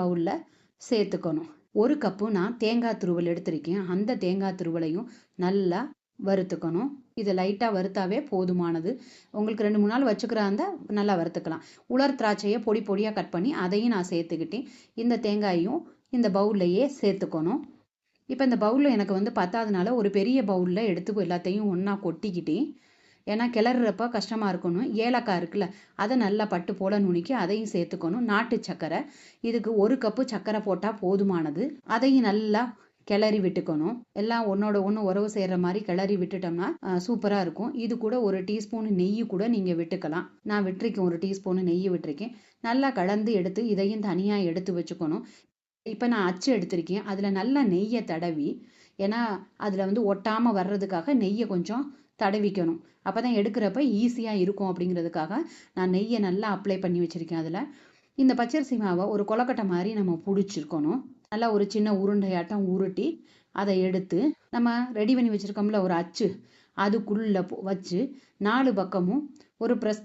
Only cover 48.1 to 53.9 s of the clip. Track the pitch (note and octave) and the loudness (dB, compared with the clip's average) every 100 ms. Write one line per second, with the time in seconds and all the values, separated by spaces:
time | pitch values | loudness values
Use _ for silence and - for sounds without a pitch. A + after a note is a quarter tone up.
48.1 | E3 F3 D#3 D#3 B3 - _ - - G3 | -2 -2 -2 -4 -4 -12 _ -20 -4 -2
49.1 | A3+ A#3 F#3+ - - G#3 F#3+ G3 A3 G3+ | 0 -2 -4 -8 -6 -2 0 0 2 2
50.1 | F#3+ A3 A3 A#3+ G3 F#3 G3+ G3 F3 G#3+ | 0 0 2 2 2 0 -2 -2 -2 2
51.1 | C4+ F#3+ G#3 G#3+ F3+ E3+ A#3+ C#4+ - _ | 2 2 0 0 -2 -2 -4 -6 -10 _
52.1 | - G3 G#3+ G#3 G3 E3 E3 - _ F#3+ | -2 0 2 0 2 0 -2 -10 _ -4
53.1 | A3 A#3+ A3 G#3 A#3+ G3+ A3 C#4+ | -2 0 2 2 0 0 2 2